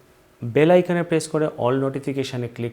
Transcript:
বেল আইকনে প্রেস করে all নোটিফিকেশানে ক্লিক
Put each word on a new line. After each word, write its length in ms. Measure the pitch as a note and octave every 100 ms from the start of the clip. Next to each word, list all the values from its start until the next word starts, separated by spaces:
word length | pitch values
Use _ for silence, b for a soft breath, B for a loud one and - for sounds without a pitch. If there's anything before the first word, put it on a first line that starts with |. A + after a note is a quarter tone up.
| _ _ _ -
বেল 260 | A#2+ A2+ D#3+
আইকনে 320 | F3+ F3+ F3
প্রেস 260 | E3+ D#3+ D#3
করে 180 | D#3 D3+
all 280 | - A#2+
নোটিফিকেশানে 720 | C3+ C3+ C3+ C#3+ C3+ C3 B2+ A#2+
ক্লিক 240 | A#2 A#2